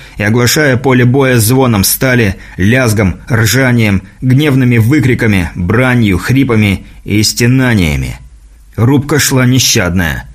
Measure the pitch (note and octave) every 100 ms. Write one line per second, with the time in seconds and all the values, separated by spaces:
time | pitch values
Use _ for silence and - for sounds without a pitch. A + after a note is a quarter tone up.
0 | - - G#2 A#2+ A#2+ D#3+ D3 A#2+ C3+ B2+
1 | B2 C3+ C3 B2 G#2+ C3 B2+ G#2+ G2 -
2 | C3+ B2 G#2 F#2 - - G2 B2+ B2 G#2
3 | G2 D#2+ - A#2 A2+ B2 C3 A#2+ G#2+ F#2+
4 | - - B2+ B2+ D3+ C3 B2 A#2+ G#2+ D3+
5 | B2+ A#2 A#2 G2 E2+ - F2+ A2 C3 B2
6 | G#2+ F2 - C3 C3+ A2 G#2 F#2+ - -
7 | - G#2 G#2+ G#2+ A#2+ C3 B2+ A2 D#2+ C#2
8 | B1+ A#1+ - - - - - - A#2 C#3+
9 | C#3 D3 - C3+ B2 B2+ - A2+ F2 F2+
10 | E2 B1 -